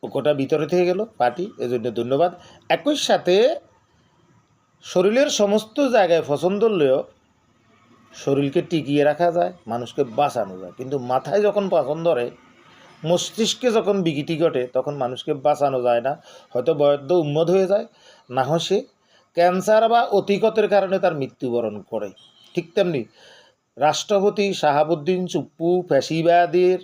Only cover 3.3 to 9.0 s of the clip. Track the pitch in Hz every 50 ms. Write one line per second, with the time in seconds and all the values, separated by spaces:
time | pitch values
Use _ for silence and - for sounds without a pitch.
3.3 | 180 196 226 269 330 - _ _ _ _ _ _ _ _ _ _ _ _ _ _
4.3 | _ _ _ _ _ _ _ _ _ _ _ - - 180 180 202 220 254 285 302
5.3 | - - 208 202 202 214 214 - _ - 285 262 226 226 190 170 170 160 151 -
6.3 | 147 139 156 180 196 208 220 226 214 180 147 135 131 143 - - _ _ _ _
7.3 | _ _ _ _ _ _ _ _ _ _ _ _ - _ _ _ - - - -
8.3 | 139 135 143 139 139 180 170 - - 160 131 131 143 147